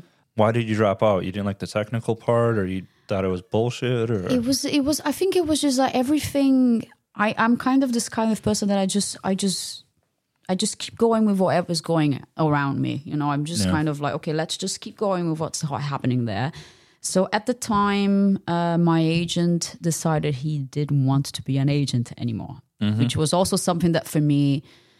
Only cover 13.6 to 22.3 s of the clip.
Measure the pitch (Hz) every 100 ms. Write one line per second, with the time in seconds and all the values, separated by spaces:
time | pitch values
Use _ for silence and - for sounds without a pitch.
13.6 | 185 156 151 143 147 - 170 156 160 -
14.6 | 190 - 220 - 208 185 170 156 156 -
15.6 | 147 123 143 135 131 123 117 98 135 156
16.6 | - - _ _ - 185 190 214 214 247
17.6 | - 208 202 202 202 196 196 196 - 170
18.6 | 170 170 170 165 160 165 170 175 175 170
19.6 | - - 165 160 165 151 147 127 151 151
20.6 | 135 147 147 143 131 135 139 - - 135
21.6 | 139 143 139 123 117 - 120